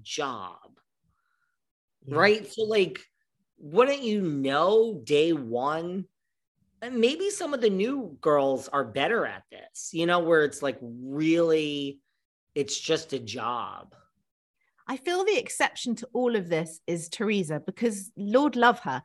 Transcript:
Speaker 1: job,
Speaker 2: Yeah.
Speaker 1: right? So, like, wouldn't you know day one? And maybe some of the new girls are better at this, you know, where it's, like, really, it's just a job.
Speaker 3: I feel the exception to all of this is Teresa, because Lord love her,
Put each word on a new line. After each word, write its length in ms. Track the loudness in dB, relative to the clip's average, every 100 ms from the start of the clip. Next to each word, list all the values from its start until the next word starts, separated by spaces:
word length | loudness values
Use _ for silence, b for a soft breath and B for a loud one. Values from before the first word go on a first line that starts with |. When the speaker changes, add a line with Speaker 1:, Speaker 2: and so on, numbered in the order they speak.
Speaker 1:
job, 560 | -8 -6 -4 -6 -12 -16 -20 _ _ _ _ _ _ _ _ _ _ _ _ _ -4
Speaker 2:
Yeah. 100 | 2
Speaker 1:
right? 300 | 4 4 -2
So, 100 | -6
like, 420 | 0 2 0 -2 -18 _ _ _ _ _
wouldn't 440 | 0 4 4 2
you 200 | 0 0
know 800 | 0 0 0 2 4 6 4 0
day 280 | 2 4 4
one? 760 | 2 -2 -2 0 -2 -4 -6 -8 _ _ _ _ _ _ _
And 140 | -6 2
maybe 280 | 2 2 -4
some 220 | -4 -4
of 80 | 0
the 80 | 2
new 460 | 2 0 -2 -6 -2
girls 480 | 2 4 4 0 -2
are 160 | -4
better 420 | -2 -2 0 0 -2
at 160 | -8 -16
this, 400 | -20 -20 -16 -8
you 140 | -2 2
know, 140 | 2
where 240 | 4 4
it's, 180 | 4 0
like, 160 | -6 -6
really, 1200 | -10 -12 -8 -2 2 4 4 2 0 -4 -6 -10 _ _ _ _ _
it's 240 | -4 -4 -4
just 340 | -2 -2 -2
a 60 | -8
job. 760 | -6 -6 -4 -4 -6 -10 -18 _ _ _ _ _ _ _ _ _ -10
Speaker 3:
I 100 | -6
feel 280 | -2 0
the 120 | 2 0
exception 560 | -2 -2 -2 -2 -6 -6
to 120 | -6
all 220 | -2 0
of 140 | 0 0
this 320 | -2 -4 -8 -6
is 220 | -6 -6
Teresa, 520 | -6 -2 0 -2 -4
because 460 | -8 -4 -4 -4 -10 -10
Lord 400 | 0 4 4 4
love 240 | 4 4
her, 220 | -2 -6